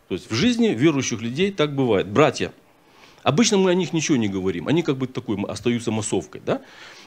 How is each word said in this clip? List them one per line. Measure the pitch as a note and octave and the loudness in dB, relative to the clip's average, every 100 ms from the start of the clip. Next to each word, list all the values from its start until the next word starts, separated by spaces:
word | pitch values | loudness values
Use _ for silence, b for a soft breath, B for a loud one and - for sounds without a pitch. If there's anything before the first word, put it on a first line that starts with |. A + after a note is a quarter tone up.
| _ | _
То | |
есть | F2+ - | -8 -4
в | |
жизни | A2 A3+ A#3 A3+ | 0 0 2 2
верующих | A2+ D#3 C#3+ B2 A2 | 4 2 2 -2 -4
людей | A#2 C3 G3 | -6 -2 -2
так | G3 D3+ | 0 -2
бывает. | C#3 B2+ G2 F2 | 0 2 2 2
Братья, | G#2 D3 - F2 - _ _ _ b b b | 2 2 2 -6 -8 _ _ _ b b b
обычно | - D3 A#3 G3+ | -2 2 2 4
мы | F#3+ | 4
о | |
них | F3+ E3+ | 2 0
ничего | E3 D3 C#3 | -2 0 0
не | G#2+ | 0
говорим, | F#2+ F#2 F2 - | -2 -2 -2 0
они | D#3 | 0
как | D#3+ C3 | 0 -2
бы | C3 | -4
такой | - - G2 | -6 -6 -4
м-, | G2 | -4
остаются | F#2 B2 A#2+ A#2 | -4 -2 -2 -2
массовкой, | A2 G2+ G2+ - - | -4 -2 -4 -4 -8
да? | - A#3+ B B B B | -6 -6 B B B B